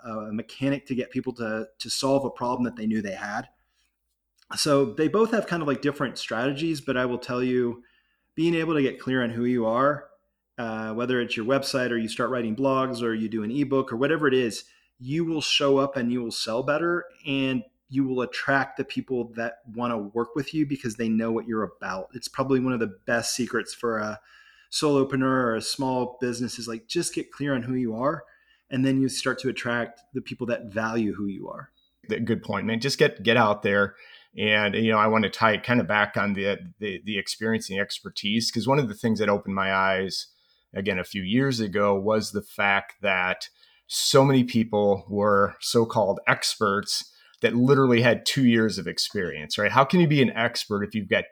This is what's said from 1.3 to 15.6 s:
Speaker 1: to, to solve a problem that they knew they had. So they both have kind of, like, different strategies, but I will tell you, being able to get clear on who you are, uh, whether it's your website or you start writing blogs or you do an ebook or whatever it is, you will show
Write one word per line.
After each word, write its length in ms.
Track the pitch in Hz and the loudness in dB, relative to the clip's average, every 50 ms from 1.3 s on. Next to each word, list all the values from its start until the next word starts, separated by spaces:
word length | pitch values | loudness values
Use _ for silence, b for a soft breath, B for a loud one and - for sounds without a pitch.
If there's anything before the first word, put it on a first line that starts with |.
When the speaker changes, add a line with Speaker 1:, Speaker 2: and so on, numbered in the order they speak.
| 120 | -6
Speaker 1:
to, 340 | 120 117 107 110 110 107 - _ - | -6 -6 -4 -4 -6 -6 -8 _ -14
to 100 | - 113 | -10 -8
solve 360 | - - 139 135 139 135 131 | -6 -2 0 2 2 2 2
a 60 | 120 | -2
problem 340 | - - 123 123 127 123 123 | -6 -4 -4 -2 -2 0 -2
that 100 | 113 - | -2 -4
they 120 | 113 107 | -4 -2
knew 140 | 110 110 110 | -2 -2 -2
they 120 | 101 98 | -2 -4
had. 360 | 92 - 104 104 104 117 - - _ _ _ _ _ _ _ _ _ _ _ _ _ _ _ _ _ _ _ - - | -8 -8 -8 -8 -6 -8 -8 -12 _ _ _ _ _ _ _ _ _ _ _ _ _ _ _ _ _ _ _ -10 -6
So 300 | - - 156 143 139 139 | -2 2 4 4 4 4
they 200 | 117 107 156 156 | 2 2 0 0
both 240 | 147 156 208 226 220 | 2 4 2 2 2
have 160 | 233 208 - | 2 0 -2
kind 160 | - 175 170 | -2 -4 -2
of, 60 | 156 143 | -2 -2
like, 140 | 135 - | -2 0
different 360 | - 165 151 - 143 113 - - | 0 -2 -2 -2 -4 -4 -4 -6
strategies, 640 | - - 117 113 123 139 139 139 165 165 156 139 | -8 -6 -2 -2 -2 -2 -2 -2 -2 -2 -2 -2
but 160 | - 139 123 | -2 -2 0
I 100 | 123 127 | 0 0
will 120 | 123 123 120 | 0 -2 -4
tell 240 | - - 123 123 | -4 -4 -4 -2
you, 400 | 127 127 127 123 123 120 117 - b b b b b b b b b b b | 0 2 2 2 2 0 -2 -6 b b b b b b b b b b b
being 200 | 156 160 170 170 | -2 0 2 2
able 200 | 160 160 165 160 | 0 0 0 2
to 80 | 147 | 2
get 180 | 135 120 - - | 2 2 0 -4
clear 220 | - 127 131 127 | -4 -2 0 0
on 80 | 120 117 | 0 0
who 140 | 117 117 120 | -2 -2 0
you 220 | 123 127 120 113 | 0 2 2 2
are, 420 | 110 113 127 135 143 147 143 - - _ _ _ _ _ _ _ _ _ - | 2 2 4 4 2 2 0 -6 -16 _ _ _ _ _ _ _ _ _ -8
uh, 340 | 120 113 110 110 110 110 107 | -8 -6 -6 -6 -6 -6 -4
whether 260 | 117 123 123 127 123 | -4 -2 0 0 0
it's 160 | 120 - - | 0 -2 -2
your 100 | 120 107 | -4 0
website 440 | 120 135 135 135 - - 131 123 120 | 0 0 0 0 0 -2 -2 0 0
or 40 | 120 | 0
you 120 | 117 110 110 | -2 -2 -2
start 220 | - - 123 113 | -2 -2 -2 -2
writing 260 | 131 123 117 110 110 | -2 -2 -2 -2 -2
blogs 460 | 127 139 139 135 131 131 127 120 117 | 0 2 2 2 2 0 -2 -2 -2
or 120 | 120 113 113 | -2 -2 -2
you 140 | 110 110 104 | -2 -2 -4
do 160 | 113 110 104 | -4 -4 -4
an 80 | 107 | -2
ebook 400 | 123 147 143 123 135 135 131 - | -2 -2 0 2 2 2 2 0
or 40 | 117 | 0
whatever 300 | 113 139 143 160 156 156 | 0 2 2 2 2 4
it 80 | 139 131 | 4 4
is, 300 | 131 123 110 98 - - b b b b b b b | 4 2 0 -2 -6 -12 b b b b b b b
you 260 | 123 127 147 165 170 | -8 -4 -2 -2 -2
will 160 | 165 160 151 | -2 -2 -2
show 380 | - - - 165 | 0 0 2 4